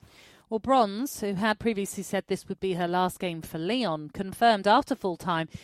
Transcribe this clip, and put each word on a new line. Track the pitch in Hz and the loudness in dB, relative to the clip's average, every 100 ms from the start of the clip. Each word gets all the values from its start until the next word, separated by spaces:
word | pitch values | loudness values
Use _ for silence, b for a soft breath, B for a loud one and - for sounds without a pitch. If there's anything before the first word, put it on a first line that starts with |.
| B B B B _ | B B B B _
Well, | 220 | -6
Bronze, | 226 262 208 202 277 - | 2 4 4 0 -6 -4
who | 208 | -4
had | 185 214 208 | 0 0 0
previously | 233 202 196 - | 0 -2 -4 -6
said | 180 196 - | -4 -4 -2
this | 190 - | -6 -6
would | 196 | -6
be | 190 | -4
her | 175 175 | -2 0
last | 180 185 - | 2 0 0
game | 185 165 | -6 -6
for | - 160 | -8 -6
Lyon, | 170 254 214 156 151 | -2 0 0 -2 -6
confirmed | - 190 - 233 208 196 | -8 -8 2 4 4 6
after | 240 285 | 4 4
full | 240 196 165 | -2 -2 -4
time | 185 165 160 B | -2 -2 -4 B